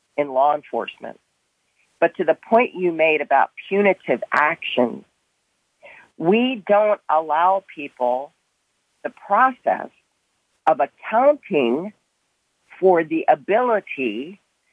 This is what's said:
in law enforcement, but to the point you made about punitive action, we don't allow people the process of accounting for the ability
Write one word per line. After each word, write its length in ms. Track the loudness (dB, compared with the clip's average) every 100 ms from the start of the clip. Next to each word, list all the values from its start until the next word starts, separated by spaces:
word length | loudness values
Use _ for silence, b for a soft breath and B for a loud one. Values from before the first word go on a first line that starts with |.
| _ -8
in 160 | -4
law 220 | 0 0 0
enforcement, 640 | -4 -8 -8 -10 -16 -18 _ _ _ _ _ _ _ -2
but 160 | -2 -2
to 80 |
the 100 | -2
point 400 | -2 2 2 2
you 180 | -2 -4
made 300 | 0 0 0
about 300 | 2 2 0 -4 -6
punitive 540 | 0 2 0 -2 -4 -2
action, 760 | 0 0 -2 -6 -2 -2 -2 -16 _ _ _ _ _ _ _ B B B -6
we 460 | 0 2 0 -4 0
don't 320 | 2 2 0 0
allow 560 | -2 0 0 2 0 -4
people 600 | -16 -14 -6 -4 -4 -8 _ _ _ _ _ _ _
the 80 | -14
process 800 | -12 -2 2 2 0 -4 -4 -6 _ _ _ _ _ _ _ -2
of 140 | 0
accounting 1120 | -2 _ -4 2 2 2 0 -2 0 -2 -4 -14 _ _ _ _ _ _ _ -2
for 240 | 2 2
the 220 | 0 -2 0
ability 1120 | 0 2 -2 0 -2 -4 -6 -6 -6 -10 -16 _ _ _